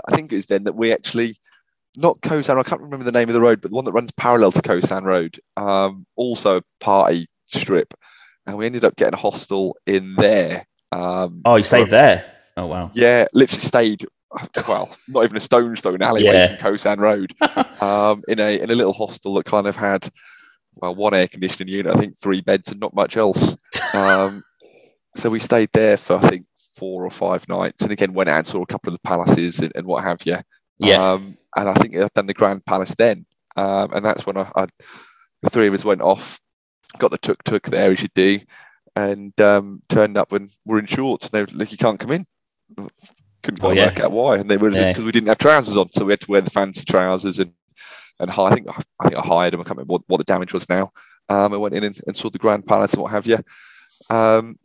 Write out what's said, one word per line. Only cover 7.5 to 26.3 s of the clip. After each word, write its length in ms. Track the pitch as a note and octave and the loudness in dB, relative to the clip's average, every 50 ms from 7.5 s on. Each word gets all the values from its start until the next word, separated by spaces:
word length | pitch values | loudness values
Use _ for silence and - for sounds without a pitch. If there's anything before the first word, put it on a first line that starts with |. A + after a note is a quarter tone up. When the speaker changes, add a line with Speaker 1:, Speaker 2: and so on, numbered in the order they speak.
| - - - - F#2+ E2+ - - - _ _ _ _ _ _ _ _ _ - | -8 -6 -2 0 0 0 0 -2 -8 _ _ _ _ _ _ _ _ _ -16
Speaker 1:
And 120 | G2 G2+ | -12 -8
we 80 | G#2 A2 | -6 -6
ended 200 | A#2+ B2 A#2+ A#2 | -6 -2 2 0
up 100 | A#2 - | 2 2
getting 180 | - - - F2+ | 2 0 0 0
a 40 | - | 0
hostel 560 | - G2+ F2 - - - G2 G2 F#2+ F2 - _ - | -4 -4 -4 -6 -8 -6 -4 -2 -2 -4 -4 _ -4
in 300 | - G2 F#2+ F#2+ F#2+ F#2+ | -2 -2 -2 -2 -2 -2
there. 500 | - G#2 G2+ G#2+ G2 F2 E2+ F2 F2+ - _ _ _ _ - | 2 4 4 4 4 2 -2 -4 -10 -12 _ _ _ _ -10
Um, 500 | F2+ F2+ F2+ F2+ F2+ F#2 F#2 F2 F2 F2 - | -8 -6 -4 -4 -2 -4 -4 -6 -4 0 4
Speaker 2:
Oh, 100 | A#2 A#2+ | 6 6
you 80 | G#2+ G#2+ | 6 4
stayed 220 | - - B2 A2+ | 4 4 4 4
Speaker 1:
for 40 | F#2+ | 6
Speaker 2:
there? 340 | G#2 A#2+ D3 C3 F#2 F2+ - - - _ _ _ - | 6 6 8 6 6 2 -2 -12 -20 _ _ _ -12
Oh, 100 | - F2+ | -10 -8
wow. 240 | E2 D#2+ F2+ F2 E2+ - | -6 -6 -8 -8 -6 0
Speaker 1:
Yeah, 320 | A#2+ A#2+ A#2+ B2 A#2+ G#2+ - - | 4 4 6 6 6 4 4 4
literally 280 | C3 C3+ - - - | 4 4 4 2 -4
stayed, 440 | - A#2+ - A#2+ A#2 A2 G#2 - - - _ _ _ _ - - - - - - - | -4 0 2 2 2 2 0 -4 -10 -16 _ _ _ _ -16 -14 -12 -10 -10 -8 -4
well, 220 | - G2 G2 F#2+ - - - _ | -4 -4 -4 -4 -8 -12 -20 _
not 160 | - C3 B2 A2+ | -4 0 2 2
even 140 | G#2+ G#2+ | 2 0
a 40 | G#2+ | -4
stone's 400 | - - B2+ A#2+ A#2+ A#2 A2+ - | -2 2 2 2 2 2 -4 -6
throw, 120 | - F#2+ F#2 | -4 -4 -2
an 60 | F#2 | -2
alleyway 320 | G#2 A#2 A2+ G#2+ G#2 G2+ G2 | 0 0 2 4 4 6 8
Speaker 2:
Yeah. 140 | F#2 F2+ | 6 6
Speaker 1:
from 100 | F2+ G2+ | 4 2
Koh 200 | - - G2+ G#2 | 0 -4 -2 -2
San 220 | G#2 - G#2 G#2 G2+ | 0 -2 -2 0 2
Road, 340 | G#2 G#2+ G#2 G2 F#2+ - - | 2 2 2 0 -2 -6 -4
Speaker 2:
<laughs> 440 | - - - - - C4 - - - | -2 -2 -2 0 -2 -4 -4 -4 -4
Speaker 1:
um, 420 | - G2+ G2+ G#2 - G#2+ G#2 G#2 - | -2 0 2 2 2 2 2 0 -2
in 120 | - A2+ A2 | -4 -2 0
a, 200 | G#2 G#2+ G#2 - | 0 0 0 -2
in 120 | - A2+ | -2 0
a 40 | A#2 | 0
little 180 | A#2+ A2+ F#2+ F#2+ | 2 2 0 0
hostel 400 | - G#2+ - - - - G2 G2 | -2 -6 -10 -10 -10 -8 -4 -4
that 100 | F#2+ D#2+ | -2 -2
kind 220 | - G#2+ G#2 G2+ | 0 0 0 0
of 80 | G2+ F#2+ | 0 -4
had, 320 | - G#2 G2+ - - - - - _ _ - - - - _ _ _ _ _ _ | -2 -2 -2 -2 -2 -4 -8 -18 _ _ -20 -20 -20 -20 _ _ _ _ _ _
well, 200 | - F2+ F2+ F2+ | -10 -8 -8 -4
one 180 | F#2+ G#2 G#2+ G2 | -2 0 2 2
air 140 | F#2 F#2 | 2 2
conditioning 400 | F#2 - F#2 F#2 F#2 - - F#2+ F#2+ F#2+ | 0 -2 -6 -6 -6 -6 -8 -10 -8 -6
unit, 200 | G2+ F#2 E2+ F2+ | -4 -2 0 2
I 40 | G#2 | 0
think 180 | G#2 G2 - | 0 -2 -6
three 240 | - - G2 F#2+ F#2+ | -8 -4 -2 -2 -2
beds 300 | F2 G2+ G2 F#2+ - - | 0 0 -2 -2 -2 -6
and 80 | G#2 G2+ | -12 -10
not 140 | G#2+ - - | -10 -6 -2
much 240 | G2+ F#2+ - - | -2 -2 -2 0
else. 380 | A2+ A2 G2 F#2 - - - - - | 0 0 0 2 0 0 -2 -2 -4
Speaker 2:
<laughs> 40 | _ - - - - - - | _ -2 -2 -2 0 0 -2
Speaker 1:
Um, 520 | G2+ G2 G2 F#2+ F#2+ G2 G2 G2 G2 - _ _ _ _ _ _ _ _ _ _ _ _ _ - | 2 2 4 4 4 2 -2 -4 -8 -18 _ _ _ _ _ _ _ _ _ _ _ _ _ -10
so 120 | - - A#2 | -6 -4 -4
we 100 | A2 A2+ | -4 -2
stayed 260 | - - B2 A#2 G#2+ - - | -2 0 2 2 2 2 2
there 240 | A2 A2 G#2+ G2+ | 2 4 4 2
for, 180 | - - - F2+ | 2 0 -2 0
I 140 | F#2+ - | 4 4
think, 160 | - | 2